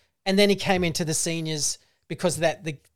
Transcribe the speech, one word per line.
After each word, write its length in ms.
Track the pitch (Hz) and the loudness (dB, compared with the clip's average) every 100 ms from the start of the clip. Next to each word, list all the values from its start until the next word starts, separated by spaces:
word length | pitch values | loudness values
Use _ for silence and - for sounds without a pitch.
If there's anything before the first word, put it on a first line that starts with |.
| _ _ | _ _
and 140 | - 196 | -2 4
then 100 | 202 | 4
he 80 | 190 | 4
came 260 | - 185 | 2 0
into 220 | 175 - | 0 -2
the 80 | 160 | -2
seniors 680 | 156 - 165 160 156 143 - _ _ _ | -2 -2 -4 -4 -4 -4 -4 _ _ _
because 280 | 165 180 151 | -4 -2 0
of 40 | |
that, 240 | 160 151 | 0 -2
the, 140 | 165 143 _ | -8 -10 _